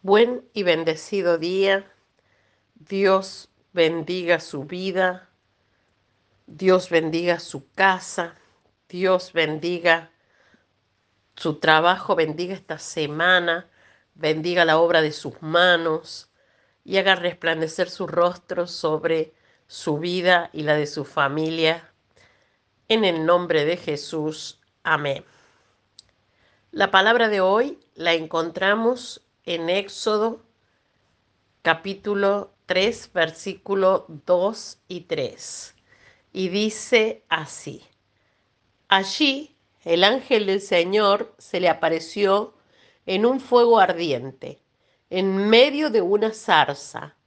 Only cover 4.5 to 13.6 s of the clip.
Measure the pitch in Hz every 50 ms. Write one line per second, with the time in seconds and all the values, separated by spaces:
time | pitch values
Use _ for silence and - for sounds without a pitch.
4.5 | - 147 135 151 180 180 185 190 180 185 185 185 180 180 _ _ _ _ _ _
5.5 | _ _ _ _ _ _ _ _ _ _ _ _ _ _ _ _ _ _ _ -
6.5 | - 147 190 185 185 185 180 - 170 165 160 160 156 165 175 175 175 165 - -
7.5 | - 143 - _ _ - 190 196 185 180 - - - - 170 170 - _ _ _
8.5 | _ _ _ _ _ _ _ _ - 180 185 185 185 180 180 - - 165 160 151
9.5 | 156 156 147 170 180 170 165 175 165 165 160 - _ _ _ _ _ _ _ _
10.5 | _ _ _ _ _ _ _ _ _ _ _ _ _ _ _ _ _ - - 170
11.5 | 151 - - 160 156 156 160 175 185 185 - - 196 160 160 156 151 156 175 180
12.5 | 196 185 _ _ 160 151 - - - 165 156 143 147 156 165 180 185 180 175 170
13.5 | 165 170